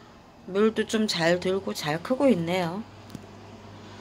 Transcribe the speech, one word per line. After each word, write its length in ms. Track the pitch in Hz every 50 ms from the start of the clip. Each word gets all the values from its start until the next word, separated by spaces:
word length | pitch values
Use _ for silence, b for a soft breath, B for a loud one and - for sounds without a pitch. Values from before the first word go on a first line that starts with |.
| b b b b b b - - - -
물도 400 | 180 196 214 220 220 214 214 -
좀 200 | - 220 214 208
잘 320 | - 170 160 165 180 180
들고 360 | 185 185 190 196 190 208 208
잘 260 | - - 151 151 170
크고 260 | - - 262 254 285 269
있네요. 540 | 220 175 165 165 175 185 180 160 175 208 226 - - - - - - - - - - - - - - - - - - B B B B B